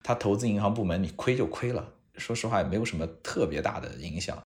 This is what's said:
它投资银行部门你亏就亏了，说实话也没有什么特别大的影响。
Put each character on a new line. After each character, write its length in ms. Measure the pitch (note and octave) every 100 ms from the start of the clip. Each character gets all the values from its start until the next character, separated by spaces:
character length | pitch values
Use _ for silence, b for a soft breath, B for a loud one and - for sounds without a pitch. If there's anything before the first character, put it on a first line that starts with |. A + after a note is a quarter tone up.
它 120 | -
投 200 | A#2+ G#2
资 140 | G#2 A#2+
银 100 | G2+
行 140 | G2+
部 100 | A2+
门 200 | F#2 F2
你 60 | F2
亏 280 | - B2+ B2+
就 80 |
亏 300 | G#2 - B2
了， 120 | - - - _ -
说 180 | -
实 120 | A#2 G#2+
话 160 | G2+
也 40 | E2
没 80 |
有 80 | G2+
什 140 | A#2 D#2
么 100 | D#2+ -
特 240 | - - D#2
别 140 | C#2+
大 180 | - -
的 120 | - -
影 200 | - -
响。 200 | - -